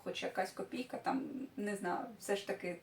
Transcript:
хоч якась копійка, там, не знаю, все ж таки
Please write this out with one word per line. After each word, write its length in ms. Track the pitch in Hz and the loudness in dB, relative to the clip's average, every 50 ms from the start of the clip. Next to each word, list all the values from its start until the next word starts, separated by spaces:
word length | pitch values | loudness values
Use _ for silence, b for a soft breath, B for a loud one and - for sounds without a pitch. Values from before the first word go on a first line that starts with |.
| - | -4
хоч 180 | 190 175 - - | -4 -2 0 -2
якась 280 | 180 - - 185 190 | 0 2 2 2 2
копійка, 460 | - - 196 - - 247 247 - - | 2 -4 -4 -2 -2 -4 -2 -2 -4
там, 260 | - - - 262 - - - 269 254 262 - - | -2 2 2 2 2 2 0 -2 -4 -6 -4 -4
не 200 | - 208 208 208 | -2 0 0 0
знаю, 300 | 190 190 175 175 - 175 - - - | 2 2 2 2 2 0 -4 -6 -8
все 180 | - - 202 | 2 2 2
ж 100 | 196 - | 2 4
таки 300 | - 190 - - 175 175 - | -2 -4 -2 0 -4 -4 -4